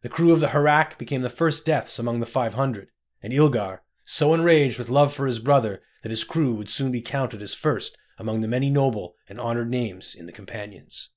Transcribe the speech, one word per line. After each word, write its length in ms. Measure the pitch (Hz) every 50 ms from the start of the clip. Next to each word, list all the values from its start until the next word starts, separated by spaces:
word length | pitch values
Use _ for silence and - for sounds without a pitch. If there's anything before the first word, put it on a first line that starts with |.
The 60 | - 117
crew 240 | - - 170 170
of 80 | 165 151
the 80 | 151 -
Harak 500 | 110 - 147 151 147 151 156 - - -
became 240 | 131 - 143 127
the 80 | 127 120
first 340 | - - 165 160 147 - -
deaths 360 | 160 156 123 - - - -
among 180 | 120 120 117 117
the 80 | 117
five 280 | - - 131 120 113 107
hundred, 340 | 123 135 135 117 101 - _ _ _ _ _ _ _
and 100 | - 110
Ilgar, 500 | 127 143 151 147 117 110 101 92 92 - _ _ _ _
so 320 | _ - - - 151 147 165
enraged 420 | 165 165 170 165 156 143 131 113
with 120 | - 117 101
love 260 | 127 139 147 143 143
for 140 | - 139 135
his 100 | 120 110
brother 440 | 113 135 143 139 113 107 98 - _ _ _ _
that 80 | - 113
his 140 | 110 110 -
crew 320 | - - 160 156 127 117
would 120 | 104 107 -
soon 220 | - - 139 131
be 100 | 123 120
counted 420 | 120 - - 139 135 117 - 101
as 120 | 104 101 -
first 420 | - - 156 127 101 - - - _ _ _ _ -
among 220 | 104 110 110 110
the 80 | 113 110
many 220 | 120 127 139 139
noble 440 | 139 143 135 135 110 107 90 - _ _ _ _
and 100 | 101 113
honored 300 | 113 117 117 120 120 117
names 460 | 123 127 120 104 92 92 - - -
in 100 | 85 85
the 80 | 87
Companions. 760 | - - 101 - - 107 104 104 101 - 147 _ - - - - _